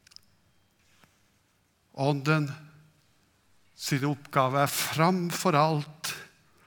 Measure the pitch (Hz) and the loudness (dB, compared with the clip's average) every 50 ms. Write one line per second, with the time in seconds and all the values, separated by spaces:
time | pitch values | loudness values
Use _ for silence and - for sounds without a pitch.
0 | _ _ _ - _ _ _ _ _ _ _ _ _ _ _ _ _ _ _ _ | _ _ _ -20 _ _ _ _ _ _ _ _ _ _ _ _ _ _ _ _
1 | _ _ _ _ _ _ _ _ _ _ _ _ _ _ _ _ _ _ _ 135 | _ _ _ _ _ _ _ _ _ _ _ _ _ _ _ _ _ _ _ -2
2 | 135 139 147 139 131 151 156 156 147 139 - - - - - - _ _ _ _ | 0 0 0 0 2 2 2 2 2 -2 -6 -10 -16 -20 -20 -20 _ _ _ _
3 | _ _ _ _ _ _ _ _ _ _ _ _ _ _ _ - - - 151 135 | _ _ _ _ _ _ _ _ _ _ _ _ _ _ _ -14 -6 -4 -2 -2
4 | 131 147 143 135 - - - 143 131 127 131 143 143 131 - - - - - 139 | 0 -2 -4 -4 -8 -2 0 0 2 2 2 2 0 0 0 -2 -4 -4 0 2
5 | 160 175 185 185 175 175 165 - - 185 156 143 151 160 160 147 143 - - - | 2 2 2 2 -2 -4 -4 -2 0 2 4 4 4 2 2 -2 -4 -6 -12 -14
6 | - - - - - - _ _ _ _ _ _ _ | -12 -12 -12 -12 -14 -18 _ _ _ _ _ _ _